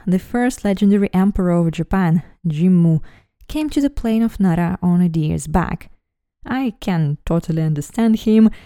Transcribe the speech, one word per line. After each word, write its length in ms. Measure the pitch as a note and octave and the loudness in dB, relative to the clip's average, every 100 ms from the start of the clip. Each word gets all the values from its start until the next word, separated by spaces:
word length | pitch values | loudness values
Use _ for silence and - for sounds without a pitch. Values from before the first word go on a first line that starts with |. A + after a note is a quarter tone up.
| - | -2
the 120 | F#3 | -2
first 460 | - A#3+ B3 - | -2 -2 -2 -2
legendary 480 | G3+ F#3+ G3+ G3+ G3 | -4 0 2 2 2
emperor 380 | F3+ G3 - F3+ | 0 0 0 0
of 200 | E3+ E3 | 0 0
Japan, 500 | D#3 D#3+ F#3+ F3 D#3+ - _ E3+ | -2 -4 -2 0 0 -2 _ -6
Jimmu, 540 | D3+ F3+ F3+ E3+ D#3+ - - _ _ - | 0 2 4 4 2 -2 -14 _ _ -10
came 220 | D#4 D4+ | -6 -2
to 100 | D4 | 0
the 100 | C#4 | -2
plain 320 | C#4+ A#3 A3 | -2 -2 0
of 160 | A3+ - | 0 0
Nara 400 | F#3+ E3 F3 F3+ | 0 0 -2 -2
on 180 | F3 F3 | 0 2
a 80 | F3+ | 2
deer's 380 | D#3+ D#3 D#3+ D3+ | 0 -2 -4 -2
back. 440 | E3+ - F3 - - _ _ _ _ | -2 -2 -6 -12 -20 _ _ _ _
I 300 | D4+ C4 B3+ - | -8 -4 -4 -6
can 380 | - F3 D3 D3 - | -4 -2 -2 -4 -2
totally 360 | E3+ - D#3+ | -4 -2 -2
understand 580 | D#3+ D3 - - A3+ A3 | -2 -2 -4 -2 0 2
him. 300 | A3 A3 A3 - | 2 4 4 2